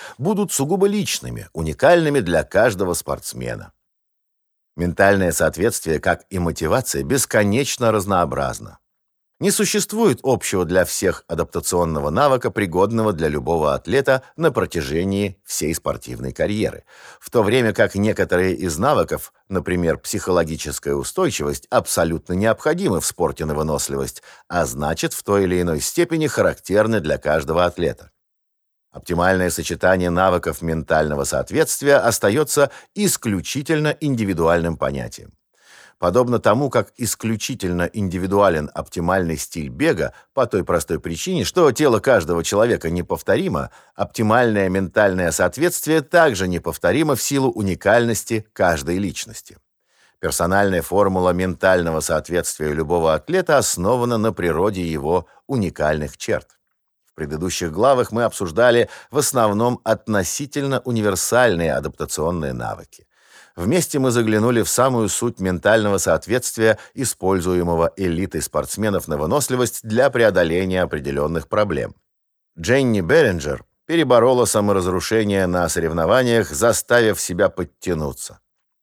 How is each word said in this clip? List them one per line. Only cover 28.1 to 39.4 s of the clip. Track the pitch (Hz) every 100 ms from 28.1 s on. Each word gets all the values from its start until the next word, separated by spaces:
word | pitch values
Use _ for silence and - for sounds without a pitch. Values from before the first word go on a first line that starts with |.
| _ _ _ _ _ _ _ _
Оптимальное | 65 - 85 90 95 90
сочетание | - 82 85 92 92 87
навыков | 87 92 87 85 76
ментального | 82 80 73 78 78 73 71
соответствия | 69 - 123 160 - 143 143
остается | 117 107 104 123 147 - 143 - - -
исключительно | 202 - 117 98 - 170 143 156 151 -
индивидуальным | 151 123 98 85 82 85 82 78
понятием. | 67 69 57 - - _ _ _ _ - - _
Подобно | 87 107 123 117
тому, | 110 113 139
как | 117 98 -
исключительно | 117 - 110 107 - - 92 87
индивидуален | 87 - 95 87 92 101 98 80 76
оптимальный | - 78 - 87 95 85
стиль | 80